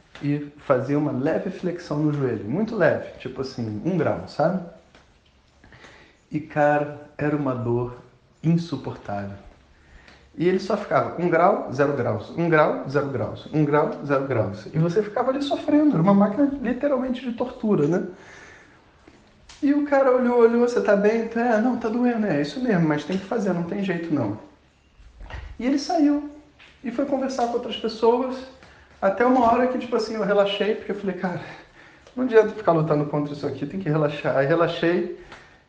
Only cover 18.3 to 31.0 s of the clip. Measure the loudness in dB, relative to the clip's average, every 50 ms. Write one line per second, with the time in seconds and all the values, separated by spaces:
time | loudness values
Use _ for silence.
18.3 | -20 -20 -20 -20 -20 -20 -20 -20 -20 _ _ _ _ _ _ -20 -20 -20 _ _
19.3 | _ _ -20 -20 -8 -2 0 2 2 2 2 2 2 4 4 4 4 4 4 2
20.3 | 6 6 6 6 6 4 2 2 2 2 2 4 4 4 4 4 2 2 0 -2
21.3 | -2 -2 0 2 2 2 2 2 0 0 -2 -2 0 0 0 0 2 0 0 0
22.3 | 0 0 -2 -2 -4 -4 -2 0 2 2 2 2 0 0 -2 -4 -6 -6 -4 -4
23.3 | -4 -2 -2 -2 -2 -2 -4 -4 -4 -4 -4 -4 -4 -4 -4 -2 -2 -2 -2 -2
24.3 | -4 -8 -12 -18 -20 _ _ _ _ _ _ _ _ -20 -20 -20 -20 -18 -16 -14
25.3 | -14 -14 -14 -14 -10 -4 -2 0 0 0 0 0 2 4 4 4 4 2 -2 -6
26.3 | -12 -18 -20 -20 _ -20 -20 -20 -20 _ -10 -6 -4 -4 -2 -2 -2 -2 -2 -2
27.3 | -2 -2 -2 -2 -2 -4 -4 -6 -6 -6 -6 -6 -2 2 4 4 4 4 2 -2
28.3 | -6 -8 -10 -14 -18 -20 -20 -20 -20 -20 -20 _ -8 -2 0 0 2 4 4 4
29.3 | 4 6 4 4 4 4 2 0 0 -2 -4 -4 -2 -2 -2 -4 -4 -4 -2 2
30.3 | 2 2 2 2 0 0 0 -2 -2 -2 -4 -6 -8 -6